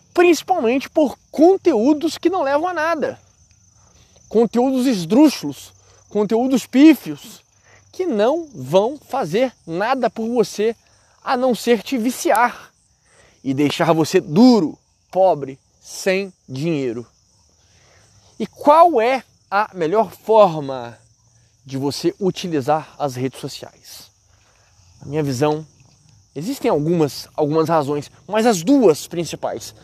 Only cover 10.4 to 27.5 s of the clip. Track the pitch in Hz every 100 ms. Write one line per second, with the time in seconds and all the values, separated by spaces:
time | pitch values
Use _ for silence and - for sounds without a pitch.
10.4 | 196 - 214 220 _ _ _ _ - 262
11.4 | 254 226 - 220 - 269 220 240 339 220
12.4 | 240 - - _ _ _ _ _ _ _
13.4 | - 131 143 - 170 160 156 190 156 151
14.4 | 254 233 156 - _ _ _ 185 190 156
15.4 | 135 135 _ _ - - - 190 196 -
16.4 | - 131 165 156 131 113 117 _ _ _
17.4 | _ _ _ _ _ _ _ _ _ -
18.4 | 220 - - 311 349 277 226 254 - _
19.4 | _ 196 214 185 156 202 214 - - 220
20.4 | 196 156 139 135 120 113 _ _ _ _
21.4 | _ _ 135 135 139 - 170 - 190 -
22.4 | 185 156 127 156 - - 139 123 131 -
23.4 | 143 - - _ - - - _ _ _
24.4 | _ _ _ _ _ _ 139 147 143 123
25.4 | 151 151 156 _ _ _ _ _ _ -
26.4 | 180 277 247 170 147 175 147 - - -
27.4 | 147